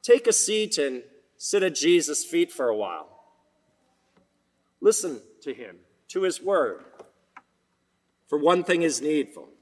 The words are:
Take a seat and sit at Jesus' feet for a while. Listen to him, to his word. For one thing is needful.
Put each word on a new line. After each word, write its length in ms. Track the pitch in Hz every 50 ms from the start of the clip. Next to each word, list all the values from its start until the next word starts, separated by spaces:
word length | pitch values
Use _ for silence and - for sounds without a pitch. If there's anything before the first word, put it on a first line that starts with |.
Take 260 | - - 240 - -
a 60 | 233 -
seat 440 | - - 196 214 214 214 190 -
and 280 | 160 143 139 127 123 - - _ _ _ _ _
sit 260 | _ - - - 202 185
at 120 | 185 151
Jesus' 500 | - 143 170 175 175 151 143 147 - -
feet 260 | - 160 170 175 170
for 160 | - - 135
a 80 | 120 110
while. 300 | 107 104 92 85 78 78 - - - _ _ _ _ _ _ _ _ _ _ _ _ _ _ _ _ _ _ _ _ _ _ _ _ _ _ _ _ _ _ _ _
Listen 400 | 180 208 220 - - 175 139 110 - - _ _
to 120 | - 143 123
him, 260 | 123 120 98 87 90 _ _ _ _ _
to 140 | _ - 185
his 200 | 190 185 165 -
word. 440 | - 190 196 175 139 110 90 - - - - - - _ _ _ _ _ _ - _ _ _ _ _ _ _ _ _ _ _ _ _ _ _ _ _
For 100 | _ 147
one 260 | 151 143 165 180 185 175
thing 180 | 185 180 170
is 200 | 170 160 139 -
needful. 480 | 135 151 156 147 131 - - - - - _ _